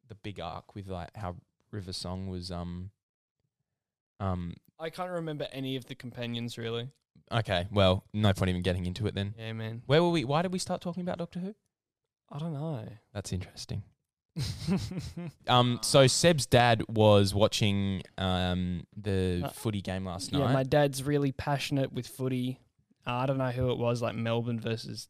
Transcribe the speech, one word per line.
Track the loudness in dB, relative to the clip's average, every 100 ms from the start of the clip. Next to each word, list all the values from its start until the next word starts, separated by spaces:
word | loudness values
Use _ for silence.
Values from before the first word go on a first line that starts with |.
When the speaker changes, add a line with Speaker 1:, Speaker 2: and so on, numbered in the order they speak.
| _
Speaker 1:
the | -12
big | -10 -8
arc | -8 -8 -12
with, | -14 -8
like, | -8 -8 -6
how | -6 -8 _ _ _
River | -12 -8
Song | -8 -6 -6 -6
was, | -8 -8
um, | -8 -6 -8 -10 _ _ _ _ _ _ _ _ _ _ _ _ _
um, | -4 -2 -6 -10 _ _
Speaker 2:
I | -12
can't | -10 -8
remember | -6 -6 -8 -8
any | -8 -6 -6
of | -8
the | -14
companions, | -14 -10 -6 -6 -6 -6
really. | -6 -6 -8 _ _ _ _
Speaker 1:
Okay, | -2 2 0 2
well, | 6 6 6 0
no | 2 2
point | 4 2
even | 2
getting | 0 0 -2
into | -2 -4
it | -2
then. | -6 -6
Speaker 2:
Yeah, | -10
man. | -8 -8 -10 4
Speaker 1:
Where | 4
were | 6
we? | 2
Why | 0 0
did | 0
we | -4
start | -4 -6
talking | -6 -6
about | -6 -6
Doctor | -6 -6
Who? | -8 -10 _ _ _ _ _ _ _
Speaker 2:
I | -8
don't | -6
know. | -6 -6 -6 -10 -16 _
Speaker 1:
That's | -10 -6
interesting. | -6 -8 -14 -10 -10 -10 _ _ _ _ -8
Speaker 2:
<laughs> | -6 -6 -2 -2 -2 -8 -8 -10 -12 -10 2
Speaker 1:
Um, | 4 4 0
so | 4 6 6
Seb's | 6 4 4 4
dad | 6 6 4 2
was | 6 10 10 8
watching, | 4 4 4 2 2 0 -2 -6 -4
um, | 0 2 2 0 -2 -4 -8 -8
the | -2 0 0 0 -4
Speaker 2:
Uh, |
Speaker 1:
footy | -4 -4 -4
game | -4 -6 -6
last | -8 -4
Speaker 2:
yeah, | 0
Speaker 1:
night. | 2
Speaker 2:
my | 2
dad's | 2 4 2 0
really | 0 2 0
passionate | -2 -4 -2 0 -2 -2
with | -4 -10
footy. | -6 -2 -2 -4 -6 _ _ _ _ -4
Uh, |
I | -2 0
don't | 0
know | -2
who | 0 0
it | 0
was, | 0 0
like, | -2 -2
Melbourne | 0 0 0 -4
versus | -2 -4 -6 -12